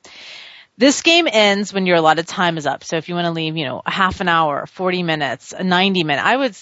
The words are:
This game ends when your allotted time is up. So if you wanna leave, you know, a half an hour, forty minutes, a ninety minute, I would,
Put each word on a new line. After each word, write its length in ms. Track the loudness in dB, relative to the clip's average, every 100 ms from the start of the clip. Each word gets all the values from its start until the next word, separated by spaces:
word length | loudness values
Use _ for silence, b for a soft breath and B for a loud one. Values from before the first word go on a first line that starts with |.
| B B B B B B B _
This 220 | 2 4
game 260 | 2 4 4
ends 420 | 2 2 2 -2
when 140 | -2 2
your 100 | 4
allotted 320 | 4 2 0
time 300 | -2 -2 0
is 80 | -4
up. 180 | -6
So 140 | -6 -8
if 100 | -6
you 60 |
wanna 180 | -4 -4
leave, 240 | -2 -4 -4
you 80 |
know, 160 | -6 -6 -6
a 40 |
half 300 | -2 -4 -2
an 80 | 0
hour, 380 | 2 2 -2 -8
forty 360 | -6 -4 -2
minutes, 500 | -2 -2 -4 -6 -12 -6
a 80 |
ninety 400 | 0 2 2 0
minute, 180 | 0 0
I 120 | 2 0
would, 180 | 0 -6